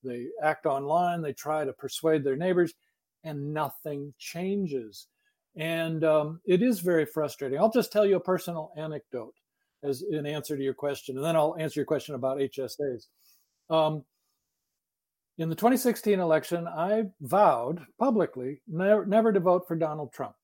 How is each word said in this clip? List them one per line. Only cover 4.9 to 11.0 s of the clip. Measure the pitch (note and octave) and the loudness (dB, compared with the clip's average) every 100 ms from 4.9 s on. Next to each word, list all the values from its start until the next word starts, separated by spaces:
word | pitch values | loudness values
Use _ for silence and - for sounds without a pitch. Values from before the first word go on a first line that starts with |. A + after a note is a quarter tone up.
| G2+ - _ _ _ _ - | -16 -20 _ _ _ _ -8
And, | D#3+ E3 E3 D#3+ | -4 -2 -2 0
um, | D#3 D#3 D3+ E3 - | 4 4 2 -6 2
it | F3+ | 4
is | A#3+ G#3+ | 4 0
very | F3 E3+ D3 | 2 2 0
frustrating. | - D3 - C3+ C#3 | -2 -4 -4 -6 2
I'll | A3 | 2
just | A#3+ G3+ | 2 0
tell | G#3 G#3 | 2 2
you | F#3 | 2
a | |
personal | F3+ F#3 F3+ E3+ D#3 D3+ | 2 -2 -2 -10 -10 -10
anecdote | D3+ D3+ _ B2 A2+ _ _ _ _ _ | -8 -8 _ -10 -10 _ _ _ _ _
as | C#3+ C3 | -4 -4
an | F3+ D3+ D3 | -4 -4 -2
answer | D3+ C#3 C#3+ | -6 -4 -4
to | |
your | C3+ | -2
question, | B2+ D3 C#3 | -2 -4 -4